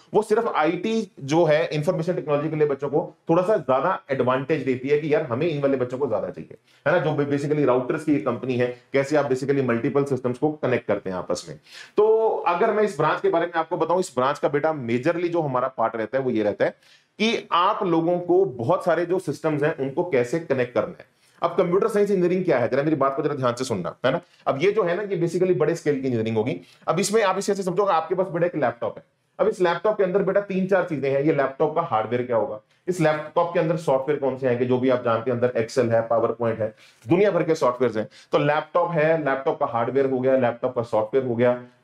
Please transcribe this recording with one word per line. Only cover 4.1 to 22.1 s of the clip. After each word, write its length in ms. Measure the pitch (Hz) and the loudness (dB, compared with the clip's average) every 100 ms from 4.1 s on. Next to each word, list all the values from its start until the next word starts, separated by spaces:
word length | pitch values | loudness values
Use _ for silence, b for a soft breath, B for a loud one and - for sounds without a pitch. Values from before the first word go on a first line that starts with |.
advantage 520 | 135 120 131 139 160 | -2 0 0 0 -2
देती 260 | 131 120 131 | 0 -2 2
है 100 | 147 | 0
कि 140 | 156 | 2
यार 100 | 151 | 0
हमें 240 | 156 120 170 | 0 -2 -2
इन 140 | 147 | 0
वाले 160 | 139 135 | 0 0
बच्चों 200 | 123 131 | -2 -2
को 100 | 139 | -2
ज्यादा 220 | 104 95 | -2 -4
चाहिए, 280 | 82 78 - _ b 143 | -10 -14 -18 _ b 0
है 80 | |
ना, 60 | 175 | 0
जो 260 | 156 139 143 | 0 -2 0
basically 400 | 143 143 147 131 | -2 0 0 2
routers 360 | 123 127 165 | 2 0 -4
की 120 | 156 143 | 0 0
एक 100 | 127 | 0
कंपनी 320 | 117 123 123 | -4 -4 -2
है, 100 | 123 123 B | -2 -4 B
कैसे 240 | 139 139 151 | -2 2 0
आप 120 | 139 | 2
basically 320 | 127 135 139 | -2 0 0
multiple 400 | 127 117 139 139 139 | 2 0 0 0 0
systems 320 | 131 123 123 | -2 -2 -2
को 140 | 156 | -2
connect 340 | 151 127 117 - | 0 -2 0 0
करते 220 | 101 95 | -2 -2
हैं 80 | 92 | -6
आपस 280 | 85 87 - | -4 -6 -6
में। 100 | 76 B B B - | -16 B B B 0
तो 320 | 214 220 220 - 170 | 4 4 2 0 -2
अगर 260 | 180 220 | 0 2
मैं 100 | 208 | 2
इस 140 | 214 143 | 0 0
branch 240 | 151 175 | 0 2
के 80 | 196 | 0
बारे 160 | 170 175 | 0 0
में 80 | 170 | -2
आपको 220 | 160 175 | -4 -2
बताऊं, 220 | 165 175 | 0 0
इस 140 | 180 - | 0 0
branch 240 | 131 147 | 0 0
का 100 | 165 | 0
बेटा 240 | 143 156 151 | 0 0 -2
majorly 540 | 117 123 139 170 175 | -2 0 0 0 0
जो 120 | 170 | -2
हमारा 260 | 151 127 131 | -2 -2 -2
part 260 | - 113 120 | -2 -2 -2
रहता 220 | 110 131 | -4 -2
है 60 | |
वो 80 | 127 | 0
ये 120 | 110 | 0
रहता 220 | 104 98 139 | 0 0 -2
है 100 | - b b b - | -4 b b b -2
कि 280 | 214 233 - | 0 0 0
आप 260 | 165 185 220 196 | 2 2 2 0
लोगों 320 | 165 165 175 | 2 2 -2
को 220 | 175 175 190 | 2 2 2
बहुत 360 | 120 113 185 180 | -2 0 0 2
सारे 200 | 160 170 | 0 0
जो 140 | 185 | -2
systems 420 | 170 - 160 147 | -4 -4 -4 0
हैं 140 | 151 151 | -2 -2
उनको 260 | 135 135 175 | -6 -4 0
कैसे 340 | 127 120 165 | 0 0 -2
connect 320 | 165 123 120 | -2 -2 0
करना 220 | 110 98 87 | -2 -4 -6
है। 160 | - _ b b | -20 _ b b
अब 140 | 170 175 | -4 0
computer 300 | 175 180 214 | 2 2 2
science 220 | 208 | 2
engineering 340 | 202 | 2